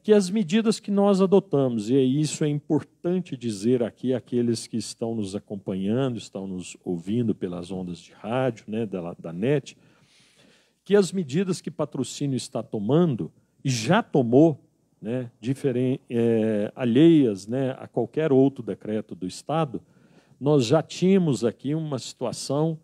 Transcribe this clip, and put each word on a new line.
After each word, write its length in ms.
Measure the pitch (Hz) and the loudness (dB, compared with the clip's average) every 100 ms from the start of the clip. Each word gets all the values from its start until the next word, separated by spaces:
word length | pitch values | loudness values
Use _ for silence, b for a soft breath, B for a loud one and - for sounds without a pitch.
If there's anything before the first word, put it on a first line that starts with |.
que 100 | - | 2
as 160 | 208 180 | 4 4
medidas 500 | 220 160 214 220 - | -2 0 2 2 0
que 120 | - | 0
nós 320 | 202 202 190 | 2 4 4
adotamos, 680 | 190 196 - 143 131 117 104 | 4 4 4 2 2 0 0
e 80 | 139 | 2
é 60 | |
isso 420 | 131 139 156 - | 4 2 0 -2
é 40 | 151 | -2
importante 880 | 147 - 151 - _ 175 185 175 131 | -2 -2 -2 -2 _ -4 -4 -4 -6
dizer 460 | 117 101 110 127 | -6 -2 0 2
aqui 300 | 110 - 123 | 0 -4 -2
àqueles 540 | 123 - 123 120 113 - | -2 -2 -2 0 -2 -4
que 100 | 117 | -8
estão 380 | - - 117 | -8 -8 -6
nos 200 | 113 98 | -4 -6
acompanhando, 840 | 101 - 101 101 95 98 120 135 113 | -8 -10 -10 -6 -4 -2 0 -2 -4
estão 280 | - 101 95 | -10 -12 -10
nos 300 | 92 87 - | -10 -12 -12
ouvindo 500 | - 87 87 113 113 | -8 -6 -4 -2 -2
pelas 360 | 92 95 87 87 | -2 -6 -8 -8
ondas 280 | 92 90 82 | -8 -8 -12
de 140 | - | -16
rádio, 520 | - 104 127 131 110 - | -14 -6 -2 -2 -4 -8
né, 160 | 107 | -6
da, 300 | 110 95 85 90 | -6 -6 -8 -10
da 140 | 85 | -12
net, 460 | 85 117 147 - - b b b b b b b b b b | -4 -2 -2 -4 -18 b b b b b b b b b b
que 100 | - | 2
as 160 | 202 180 | 4 4
medidas 500 | 190 143 151 185 170 | -2 -2 -2 -2 -4
que 80 | - | -6
patrocínio 640 | - 147 147 123 - 143 127 | -6 -6 -4 -6 -4 -4 -4
está 260 | - 120 | -4 -8
tomando, 720 | 110 113 104 151 175 110 78 _ _ _ | -6 -4 2 2 2 0 -6 _ _ _
e 60 | 143 | -4
já 320 | 123 113 202 | -2 2 0
tomou, 600 | - 165 120 127 165 143 _ _ _ _ | 2 0 4 6 6 2 _ _ _ _
né, 300 | 107 127 120 _ | -8 -6 -8 _
diferen-, 600 | 113 135 139 123 127 135 - | -6 -2 -2 0 0 -2 -4
é, 600 | 120 117 113 110 104 104 - | 0 2 2 2 0 -4 -4
alheias, 680 | 127 117 165 160 127 95 101 | 2 6 8 8 4 0 -4
né, 280 | 127 131 131 | -4 -4 -6
a 100 | - | -8
qualquer 440 | - 110 151 156 | -4 -4 -2 2
outro 300 | 135 135 135 | 4 4 2
decreto 520 | 107 92 107 107 - | -8 -8 -6 -6 -6
do 120 | 90 90 | -10 -10
Estado, 540 | - - 156 151 101 - b b b b b | -10 -4 -2 -2 -6 -14 b b b b b
nós 280 | 139 147 113 | 0 2 2
já 160 | 156 | 0
tínhamos 640 | 151 - 180 196 165 117 117 | 0 0 4 4 4 0 -2
aqui 280 | - 131 | -2 -4
uma 240 | 156 156 127 | -4 -4 -6
situação 800 | - - 120 - - 139 160 160 | -8 -8 -8 -6 -4 -2 -2 -4